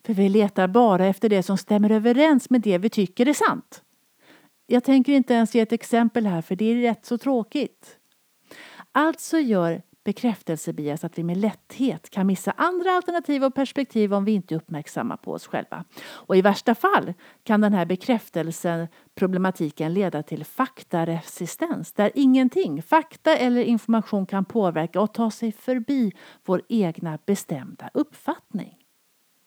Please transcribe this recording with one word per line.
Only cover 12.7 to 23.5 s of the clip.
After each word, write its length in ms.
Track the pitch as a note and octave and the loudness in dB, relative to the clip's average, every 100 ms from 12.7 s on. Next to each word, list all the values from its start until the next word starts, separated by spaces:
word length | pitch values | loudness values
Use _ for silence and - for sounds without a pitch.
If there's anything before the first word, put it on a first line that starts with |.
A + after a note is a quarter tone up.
| F4+ F4+ | 0 0
alternativ 520 | F4+ F4 E4+ - C#4 | -2 -2 -4 -2 -2
och 120 | C4+ C4 | -2 -2
perspektiv 580 | C4+ - C4+ A3+ G#3 | -4 -4 -4 0 0
om 120 | G3+ G3 | 0 0
vi 60 | |
inte 220 | G#3 - | -2 -2
är 40 | D#3+ | -8
uppmärksamma 600 | - D#3 - D#3 A#2 - | -6 -10 -8 -8 -6 -8
på 140 | - | -10
oss 160 | D#2 - | -10 -8
själva. 380 | A#2+ - - - - | -8 -8 -12 -14 -18
Och 340 | - - - F#3 | -20 -16 0 4
i 40 | |
värsta 340 | G3 G3 - A#3 | 4 2 0 0
fall 380 | F#4+ G4+ - F3+ - _ | 2 0 -2 -8 -18 _
kan 180 | - G#3+ | -2 2
den 120 | G#3 | 4
här 120 | G3+ E3+ | 2 0
bekräftelseproblematiken 2000 | F3+ - A#3 - E3+ D#3+ E3 F3+ E3 E3 - _ - F#3 F#3 F#3+ F#3 D#3 - D#3+ | -2 -2 -4 -4 -6 -6 -4 -4 -4 -6 -12 _ -4 -2 0 -2 -2 -6 -4 -4
leda 300 | F3+ F#3+ D#3 | -2 -2 -4
till 220 | D3+ D3+ D#3 | -8 -10 -8
faktaresistens, 1500 | - C4 - - F3 E3 E3 - - F3 - E4 - E3+ | -6 -6 -8 -6 -4 -2 -4 -8 -12 -12 -8 -6 -6 -6
där 180 | - G#3 - | -2 -2 2
ingenting, 640 | C4+ C4 B3+ F#4 C#4+ C#3+ | 4 4 4 0 -2 -4
fakta 560 | - D#4 D#4 - D#4 D#4 | 0 0 0 -4 0 2
eller 240 | B3 | 2